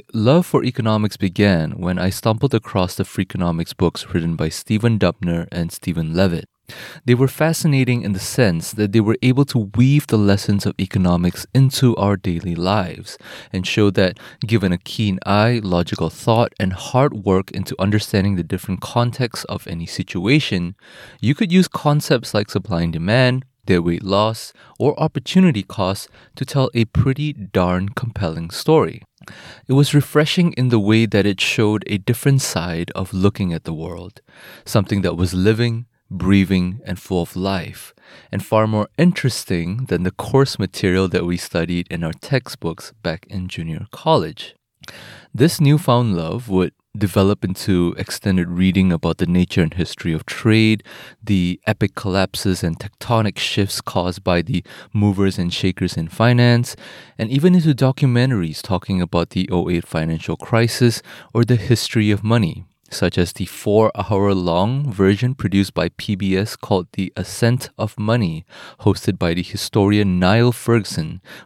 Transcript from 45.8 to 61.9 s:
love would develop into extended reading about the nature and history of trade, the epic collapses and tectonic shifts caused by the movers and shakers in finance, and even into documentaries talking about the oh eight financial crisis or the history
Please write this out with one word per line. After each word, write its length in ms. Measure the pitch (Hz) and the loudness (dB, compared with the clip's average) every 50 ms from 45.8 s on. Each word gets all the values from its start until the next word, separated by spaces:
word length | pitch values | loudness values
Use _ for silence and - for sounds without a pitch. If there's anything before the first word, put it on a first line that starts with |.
| - - 120 120 123 113 95 82 | 2 2 2 2 2 0 0 -2
love 320 | 82 80 90 117 123 110 | -2 -4 -6 -8 -6 -2
would 240 | 95 92 90 - _ _ _ _ - | 0 0 0 0 _ _ _ _ -8
develop 480 | 104 104 95 - 104 95 98 104 - - | -4 -4 0 2 2 2 2 2 0 -2
into 520 | 90 92 - - - 95 90 87 87 - - | -6 -6 -6 -2 0 0 2 2 0 -2 -4
extended 500 | 98 - - - - 104 92 92 87 87 | -8 -8 -8 -6 -2 0 0 0 0 0
reading 440 | 87 87 92 95 87 95 95 92 | 0 2 2 2 4 4 2 2
about 260 | 85 80 - 82 82 - | 2 0 0 -2 -2 0
the 80 | 90 | 0
nature 380 | 82 87 90 90 - - 98 85 | 2 2 2 2 2 2 0 0
and 100 | 80 - | 0 0
history 400 | 90 82 - - - - 87 80 | -4 -6 -6 -6 -8 -4 -4 -4
of 120 | 76 - | -4 -4
trade, 580 | - - - - 110 107 113 110 110 110 104 - - - - - - - _ 107 | -8 -10 -4 0 2 4 4 4 4 2 0 -4 -12 -20 -20 -20 -20 -20 _ -4
the 360 | 101 101 92 90 87 90 - - | 0 0 2 2 0 -2 -4 -4
epic 300 | - 110 - 110 98 - | -4 -2 0 -2 -4 -4
collapses 680 | - - 101 90 98 95 - - - - 101 92 - - | -6 -6 -2 0 0 0 -2 -4 -4 -2 -2 -2 0 -2
and 160 | 85 82 - | -4 -4 -6
tectonic 600 | - 98 _ - - - 120 113 107 101 - - | -10 -16 _ -14 -4 0 0 0 0 0 -2 -4
shifts 420 | - - - 110 98 98 - - | -6 -4 -2 -2 -2 -2 -2 -8
caused 420 | - - - 98 87 90 90 95 - | -8 -4 -4 -2 -2 -2 -4 -4 -2
by 200 | 95 90 87 82 | 0 0 0 0
the 200 | 82 - 90 - - - - - - - | 0 -4 -6 -6 -8 -20 -20 -16 -6 -2
movers 460 | 107 104 104 98 95 98 98 92 92 | 0 2 2 2 2 0 0 0 0
and 120 | 87 87 | -4 -4
shakers 460 | - - - 95 90 - 95 90 - - | -4 -2 -2 -2 -2 0 -4 -4 -4 -4
in 100 | 80 82 | -6 -6
finance, 680 | - - 110 120 123 120 123 120 120 120 123 - - - - - - - - - _ - | -2 2 2 4 4 6 6 6 4 4 2 -2 -8 -16 -18 -20 -20 -20 -20 -20 _ -8
and 140 | 113 110 | -6 -2
even 240 | 131 139 151 185 180 | 0 2 4 6 6
into 180 | 180 156 160 139 | 6 4 4 2
documentaries 880 | 110 135 131 131 - 147 131 120 120 123 135 127 101 85 80 76 - | 4 2 2 2 2 2 2 4 2 2 2 0 0 -2 -2 -6 -8
talking 400 | - - 95 87 - - 98 92 | -6 -4 -4 -4 -2 -2 -2 -2
about 300 | 87 82 - 87 85 - | 0 0 0 0 0 0
the 180 | - 95 92 95 | -2 -4 -2 0
oh 180 | 95 87 82 85 | 0 -2 0 0
eight 180 | 90 85 - - | -2 -2 -2 -2
financial 500 | - 82 80 82 82 80 - - 82 - | -4 -4 -2 -2 -4 -4 -4 -6 -8 -6
crisis 640 | - - 120 113 117 117 - - 123 120 117 - - - - - - _ - | -4 -2 0 2 2 2 2 2 2 2 2 0 -8 -14 -20 -20 -16 _ 0
or 100 | 117 117 | 0 2
the 120 | 107 123 | 2 2
history 560 | 113 98 - 120 - - - | 0 2 2 0 0 0 -2